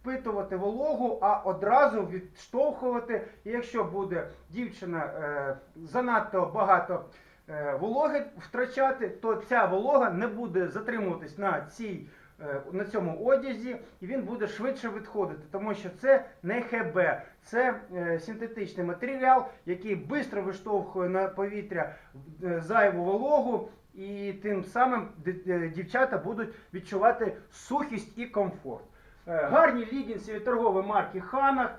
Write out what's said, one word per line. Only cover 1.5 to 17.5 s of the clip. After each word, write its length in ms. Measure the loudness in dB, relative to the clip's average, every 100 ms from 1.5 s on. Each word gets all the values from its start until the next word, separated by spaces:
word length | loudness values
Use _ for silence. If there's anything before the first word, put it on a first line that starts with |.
| -2 4 6 6 4 -4
відштовхувати. 1160 | -6 -12 -20 -8 0 0 0 -2 -2 -2 -4 -4 -12
І 60 | -8
якщо 340 | -6 -4 -2
буде 440 | -2 -2 -4 -4 -6 -12 -14
дівчина, 540 | -8 -8 -8 -6 -4
е, 520 | -4 -4 -4 -4 -4 -6 -10 -18
занадто 760 | -6 -2 2 0 2 0 0
багато, 500 | 2 6 6 6 -4 -6 -20 -20 -20 -12
е, 280 | -6 -4 -2
вологи 440 | 0 2 2 2 -4 -12
втрачати, 720 | -10 -4 -2 2 2 2 -4
то 260 | -4 -2
ця 300 | -2 2 4
волога 460 | 4 4 4 6 4
не 160 | 2 -2
буде 420 | -2 -2 0 0
затримуватись 680 | -2 -4 -2 -2 -4 -8 -4
на 220 | -2 -2
цій, 480 | -4 -10 -8 -8 -12 -20 -20 _
е, 200 | -6 -6 -6
на 120 | -6
цьому 400 | -4 -2 -2 -2
одязі, 520 | 4 4 2 -6 -6 -8 -12 -16
і 60 | -6
він 160 | -6
буде 240 | -4 -4 -4
швидше 420 | -4 -4 -4 -6
відходити, 540 | -8 -8 -4 -4 -4 -10
тому 240 | -6 -4
що 140 | -6 -8 -4
це 240 | 6 6 6 -10
не 200 | -4 -4
Х 220 | -2 -4 -2
Б, 280 | 2 2 2 -6 -20
це, 380 | -6